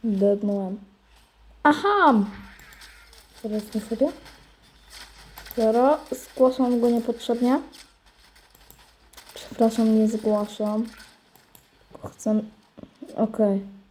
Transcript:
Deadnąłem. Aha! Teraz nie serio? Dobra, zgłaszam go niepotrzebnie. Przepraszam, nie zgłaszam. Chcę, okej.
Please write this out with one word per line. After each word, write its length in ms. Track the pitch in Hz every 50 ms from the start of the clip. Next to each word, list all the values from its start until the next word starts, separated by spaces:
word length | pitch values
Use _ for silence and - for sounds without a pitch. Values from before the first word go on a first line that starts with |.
| -
Deadnąłem. 720 | 233 202 190 196 202 202 202 208 202 202 202 196 185 196 208 - _ _ _ _ _ _ _ _ _ _ _ _ - - _ _
Aha! 640 | 294 294 302 - 403 415 403 359 302 254 214 202 202 - - - - - - - - - - - - - - - _ - - - _ _ - -
Teraz 320 | 220 208 214 208 - -
nie 60 | 220
serio? 320 | 208 - 233 220 262 320 - - - - - - - _ _ _ _ _ _ - _ - - - - - - - - - - - - - -
Dobra, 420 | - 220 220 220 240 247 269 302 302 - -
zgłaszam 720 | - - - - - - 262 254 262 262 262 247 247 240
go 100 | 233 240
niepotrzebnie. 720 | 240 233 233 - - - - - 233 240 247 240 262 302 - - - - - _ _ _ _ _ _ _ _ _ _ - _ _ _ - - _ - _ - _ _ _ _ _ - - - - -
Przepraszam, 640 | - - - - - 233 226 226 233 226 220 220 220
nie 100 | 220 220
zgłaszam. 760 | 226 214 214 220 214 208 208 208 - - 214 208 214 220 233 226 - - - - _ _ _ _ _ - _ _ _ - _ _ _ _ _ _ - - -
Chcę, 360 | - - _ - 220 214 220 214 - - _ _ _ _ - - - _ _ - - -
okej. 440 | - 226 220 220 - 220 202 196 196 196 - - - - _